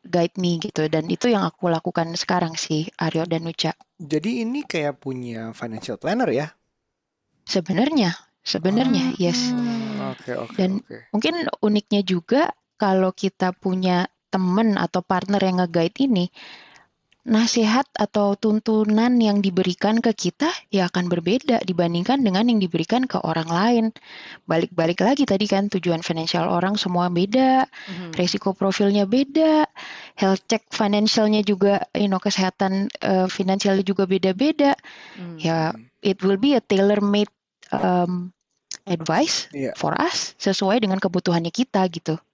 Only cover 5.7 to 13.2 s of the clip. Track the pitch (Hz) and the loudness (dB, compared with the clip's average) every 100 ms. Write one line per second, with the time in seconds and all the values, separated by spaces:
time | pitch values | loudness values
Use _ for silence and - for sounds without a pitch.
5.7 | 110 - 104 151 220 220 123 156 _ _ | -10 -10 -8 -4 -2 0 0 -4 _ _
6.7 | _ _ _ _ _ _ _ - 196 165 | _ _ _ _ _ _ _ -4 -4 0
7.7 | 185 269 311 185 170 _ _ - 180 170 | 0 2 2 0 -2 _ _ -8 -2 0
8.7 | 214 262 202 262 - 175 170 - 247 240 | 0 2 0 0 0 -2 0 -2 -2 -4
9.7 | 226 220 214 135 131 - 123 117 - 185 | -4 -6 -8 -8 -10 -8 -8 -8 -2 -2
10.7 | 196 - 110 - 208 302 339 320 - 214 | -2 -8 -20 -6 -2 -2 -2 -6 -2 0
11.7 | 208 - 202 190 180 - 262 - - _ | 0 0 -2 0 -4 0 0 0 -4 _
12.7 | _ 202 190 185 - | _ 0 2 0 -2